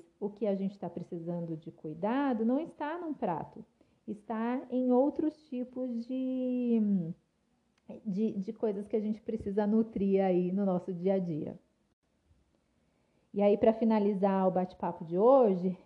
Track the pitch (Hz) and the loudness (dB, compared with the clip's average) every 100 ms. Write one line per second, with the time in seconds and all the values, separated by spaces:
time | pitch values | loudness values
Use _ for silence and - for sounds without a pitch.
0 | - _ 208 208 214 190 196 - 175 170 | -6 _ -10 -4 -2 -2 -2 -6 -10 -10
1 | 175 175 165 175 165 160 165 160 160 156 | -10 -10 -6 -6 -6 -8 -12 -14 -12 -6
2 | 202 254 285 233 226 262 330 - 294 339 | -2 0 0 0 0 0 -2 -8 -8 -6
3 | 339 294 208 156 143 - - _ _ _ | -8 -4 -4 -4 -6 -14 -20 _ _ _
4 | - 208 - 220 226 254 - 254 254 247 | -14 -14 -8 -4 -2 -4 -4 -2 2 4
5 | 285 294 311 - _ 247 247 254 254 233 | 4 2 -4 -4 _ -10 -8 -6 -6 -6
6 | 233 262 262 254 254 247 240 233 208 196 | -6 -4 -4 -2 -2 -2 2 2 2 0
7 | 160 - _ _ _ _ _ _ _ - | -2 -8 _ _ _ _ _ _ _ -14
8 | 220 185 220 202 190 220 226 196 208 220 | -6 -2 -2 -2 -8 -4 -4 -4 -4 -4
9 | 208 220 - 220 202 196 208 220 226 196 | -2 -6 -6 -6 -4 -2 2 2 0 0
10 | 196 190 190 180 180 190 202 180 180 175 | 2 4 4 2 2 0 0 0 -2 -4
11 | 180 196 175 151 - - _ _ _ _ | 0 0 0 -4 -6 -10 _ _ _ _
12 | _ _ _ _ _ _ _ _ _ _ | _ _ _ _ _ _ _ _ _ _
13 | _ _ _ 202 202 208 220 220 226 220 | _ _ _ 2 4 6 4 4 2 4
14 | 202 202 196 190 190 180 180 - 180 - | 2 2 2 4 2 2 -2 -4 -6 -6
15 | 160 175 226 269 226 185 185 180 | -4 2 6 8 6 2 -2 -4